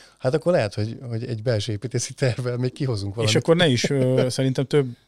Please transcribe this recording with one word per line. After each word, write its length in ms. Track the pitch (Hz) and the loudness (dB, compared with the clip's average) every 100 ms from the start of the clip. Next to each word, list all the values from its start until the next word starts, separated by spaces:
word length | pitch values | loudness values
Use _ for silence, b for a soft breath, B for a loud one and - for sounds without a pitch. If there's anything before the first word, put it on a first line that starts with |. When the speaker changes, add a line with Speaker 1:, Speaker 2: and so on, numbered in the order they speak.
| B B | B B
Speaker 1:
hát 160 | 127 | -2
akkor 180 | 156 170 | 0 2
lehet, 220 | 175 107 | 2 0
hogy, 240 | - 110 113 127 | -2 -4 -6 -8
hogy 160 | 113 | -8
egy 180 | 127 113 | -6 -4
belső 300 | 113 110 110 | -2 -2 -2
építési 400 | 104 120 120 - | -6 -4 -6 -6
tervvel 420 | - 131 113 123 123 | -2 -2 0 -4 -2
még 160 | 127 | -4
kihozunk 420 | - 131 107 101 | -2 -4 -2 -4
valamit. 200 | 101 110 143 | -2 2 2
Speaker 2:
És 40 | |
akkor 140 | - 165 | 4 4
ne 100 | 170 | 4
is, 220 | 120 - | 4 2
ö, 360 | 139 127 131 127 | 2 2 2 2
Speaker 1:
<laughs> 40 | |
Speaker 2:
szerintem 340 | 127 131 131 131 | 0 0 0 2
több, 300 | 151 131 120 | 0 0 -8